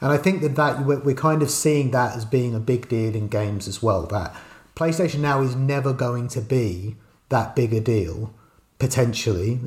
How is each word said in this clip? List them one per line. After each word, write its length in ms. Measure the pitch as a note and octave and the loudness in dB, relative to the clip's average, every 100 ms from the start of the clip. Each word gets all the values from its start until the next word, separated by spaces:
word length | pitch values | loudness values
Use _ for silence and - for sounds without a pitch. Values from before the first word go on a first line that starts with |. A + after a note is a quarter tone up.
And 100 | C3+ | 0
I 60 | D3 | 2
think 240 | F#3+ F#3+ | 2 2
that, 140 | D3+ C3 | 0 2
that 280 | D3 B2+ | 2 2
we're, 180 | C#3+ C#3 | 0 2
we're 120 | C#3 | 0
kind 300 | C3 D#3+ D#3 | 2 2 2
of 80 | D3 | 2
seeing 400 | - D#3 D3 C3 | 0 2 2 2
that 240 | B2 A2+ A#2 | 2 0 -2
as 100 | A2 | -2
being 300 | C3 B2 A2+ | 0 0 -2
a 40 | |
big 300 | A2 B2 - | 0 -2 0
deal 260 | A2+ A2 G#2+ | -2 0 -2
in 120 | G#2 | -2
games 400 | G#2 G#2 G2+ - | -2 -2 -4 -6
as 160 | F#2 | -2
well, 240 | A2+ F#2+ D#2+ | 0 2 0
that 280 | G2+ E2+ - - - - - | -4 -4 -10 -20 -20 -14 -2
PlayStation 440 | E3 E3 F3 C#3+ | 0 2 0 0
Now 240 | D3 C#3 | 0 2
is 120 | C3 B2+ | 0 0
never 380 | C3+ C#3 C3+ | 0 0 0
going 340 | C3 B2 A#2+ A#2+ | 0 -2 -2 -4
to 120 | B2 | -4
be 540 | A2 B2+ A2 F2+ G2+ - - _ - | 0 0 0 -2 -6 -10 -16 _ -2
that 260 | B2+ A2 - | 0 0 0
big 160 | A#2 | 0
a 80 | A2 | 2
deal, 540 | A2 A2 E2 E2 A2 - _ _ _ - | 2 0 0 -4 -10 -12 _ _ _ -4
potentially, 800 | B2+ - A#2+ A2 A2+ F#2 G2+ B2 | -2 2 0 0 -2 0 0 -2